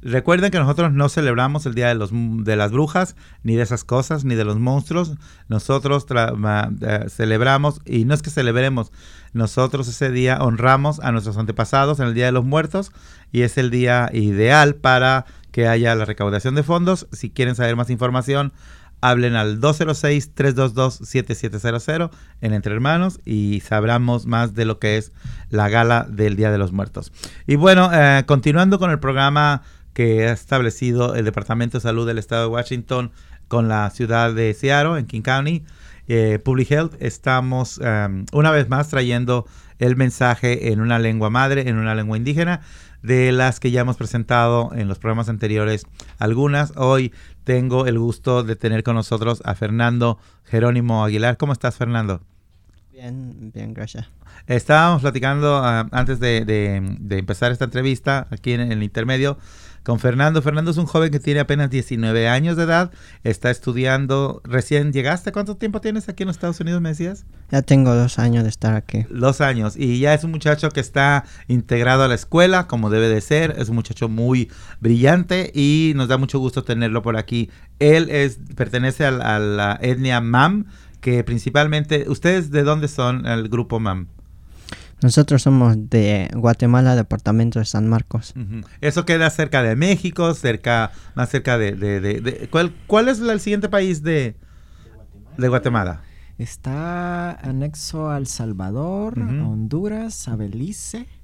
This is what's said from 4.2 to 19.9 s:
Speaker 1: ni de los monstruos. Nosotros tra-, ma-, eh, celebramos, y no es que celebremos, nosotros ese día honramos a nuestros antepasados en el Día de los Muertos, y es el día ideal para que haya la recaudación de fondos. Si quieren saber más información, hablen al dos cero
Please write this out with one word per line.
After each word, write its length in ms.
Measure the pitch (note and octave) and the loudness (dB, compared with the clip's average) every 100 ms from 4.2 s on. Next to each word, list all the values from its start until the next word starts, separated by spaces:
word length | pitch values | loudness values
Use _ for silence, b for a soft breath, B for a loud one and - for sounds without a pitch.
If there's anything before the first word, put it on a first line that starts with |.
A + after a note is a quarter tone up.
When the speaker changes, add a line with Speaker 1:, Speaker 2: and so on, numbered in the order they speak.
Speaker 1:
ni 100 | C3+ | -2
de 100 | A#2 | 0
los 140 | G#2+ G#2+ | 0 0
monstruos. 560 | B2 C#3 D3 E3+ E3+ D3+ b b b | 0 0 -2 -4 -4 -6 b b b
Nosotros 580 | A2 - C3+ C3+ C#3+ - | -4 0 0 2 0 0
tra-, 280 | B2 A2+ | 0 0
ma-, 360 | A#2 G#2+ G#2 A2 G#2 | 0 0 0 -2 -4
eh, 260 | A2+ G#2+ G#2 | -4 -4 -4
celebramos, 720 | - A2+ A2 B2+ C#3 D3 C#3+ | -4 0 2 4 2 2 -2
y 200 | - A#2+ | -4 0
no 100 | A2+ | 2
es 80 | D3 | 0
que 80 | D3+ | -2
celebremos, 600 | D3 B2+ A#2 C3 C3 A2 B B B B | -2 0 2 0 0 -4 B B B B
nosotros 540 | A#2 A2 - C3 C#3 B2 | -4 -2 0 0 0 -6
ese 220 | A2+ C3+ | -4 -2
día 280 | B2 B2+ C3 | 2 2 2
honramos 580 | C3+ A2+ B2 C3+ C#3+ D3+ | 0 2 4 4 2 -2
a 120 | C3 | -2
nuestros 240 | A#2 G#2+ G#2 | -2 -2 -4
antepasados 640 | A2 A2 A2+ C3+ C#3 D3 | -4 -2 0 2 2 2
en 60 | B2 | 0
el 80 | |
Día 120 | A2+ B2 | 2 2
de 60 | |
los 120 | B2+ | 2
Muertos, 460 | B2+ D3+ D#3+ F#3+ G3 b b b b | 2 0 0 -4 -6 b b b b
y 100 | A#2+ | 0
es 160 | A#2+ - | 0 0
el 120 | B2+ | 0
día 380 | B2 B2 B2 A#2+ | 0 2 2 0
ideal 600 | A2+ G#2 G2 A2 D3 D3 D3 | 0 0 2 4 6 6 4
para 500 | C3 B2+ B2+ C3 A#2+ b b | 2 4 4 2 -2 b b
que 160 | - A#2 | -2 2
haya 260 | A#2 A#2 | 2 2
la 100 | A2+ G#2+ | 0 -2
recaudación 480 | G#2+ G2+ G2+ B2+ | -4 -2 -2 -2
de 80 | C#3+ | -2
fondos. 440 | C#3+ E3+ F3 F#3 - | 0 0 2 0 -4
Si 180 | - A2+ | -12 -12
quieren 240 | - B2+ | -2 -2
saber 220 | A#2+ A#2+ A#2 | 0 0 0
más 140 | A#2+ | -2
información, 640 | A#2+ B2 B2+ B2 C#3 C#3+ b b b b - | -2 0 -2 0 -2 -2 b b b b -2
hablen 340 | B2 B2 A#2+ A#2 | 2 2 2 0
al 240 | G#2+ G#2+ | -2 0
dos 160 | C#3 D3+ | 0 2
cero 160 | D#3+ | 0